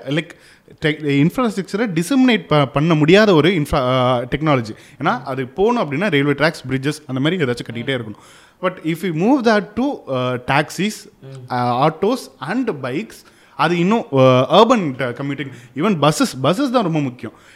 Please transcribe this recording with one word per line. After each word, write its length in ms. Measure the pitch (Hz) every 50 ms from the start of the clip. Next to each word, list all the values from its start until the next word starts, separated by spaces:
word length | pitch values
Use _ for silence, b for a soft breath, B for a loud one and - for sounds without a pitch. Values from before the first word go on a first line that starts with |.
| - 135
like, 220 | 143 165 165 - - b b b b b b b - -
டெக்-, 480 | - 151 151 151 151 143 139 139 147 175
இன்ஃப்ராஸ்ட்ரக்சரை 720 | - - 247 220 190 190 180 - - 196 247 226 165 160
டிசெமினேட் 460 | 170 - 277 262 254 247 226 214 -
ப-, 260 | - 151 147 139 127 -
பண்ண 220 | 143 151 170 160
முடியாத 400 | 151 151 151 180 202 220 208 180
ஒரு 160 | 151 143 165
இன்ஃப்ரா-, 240 | 202 156 147 - -
ஆ, 460 | 147 127 123 131 131 127 123 127 120
டெக்னாலஜி. 540 | 120 123 - 139 156 156 143 127 113 104 107 B B B B B
ஏன்னா 220 | 135 175 226 - -
அது 240 | 139 131 131 135
போகணும் 360 | 127 - - 196 226 247 240 190
அப்படின்னா 280 | 147 143 151 202 214
ரயில்வே 200 | 151 143 143 147
ட்ராக்ஸ், 380 | 143 139 143 170 165 - - 127
பிரிட்ஜஸ் 300 | 135 131 131 151 147 - -
அந்த 140 | - 131 131
மாதிரி 240 | 135 160 180 185 156
ஏதாச்சும் 280 | 123 120 - - - 113
கட்டிகிட்டே 280 | 117 117 135 135 123
இருக்கணும். 180 | 113 107 101 - B B B B B B B B 180
But 140 | 185 180 - -
if 120 | 156 170 160 196
we 100 | 190 156
move 320 | 156 180 226 285 277 214
that 280 | 233 214 208 185 - -
to, 380 | 226 254 294 262 - - 143 135
ஆ, 180 | 127 127 127 127
taxis, 580 | 120 123 - 135 147 156 - - - 185 214 208 - - - _ _ - 135 135 131 127 -
ஆ, 380 | 123 123 123 123 120 123 143 165
autos 280 | 156 - 196 208 262 240 - - - -
and 300 | 135 151 208 262 262 220
bikes, 460 | 170 139 131 123 127 165 220 - - - - b b b b b b
அது 220 | b 147 160 175 175
இன்னும், 260 | 170 185 226 233 - - 139
ஆ, 460 | 135 131 131 127 127 131 - 151 190 233
அர்பன் 180 | 226 262 220
ட-, 340 | 180 147 123 120 135 120 117
கம்யூட்டிங், 360 | - 139 143 143 139 147 120 120 B B B B
even 200 | 131 160 220 196 151
buses, 420 | 139 151 160 - 269 - - 127 131
buses 280 | 143 180 214 294 262
தான் 120 | 233 254 220
ரொம்ப 180 | 165 165 156
முக்கியம். 320 | 143 131 120 - - 107 - B B B B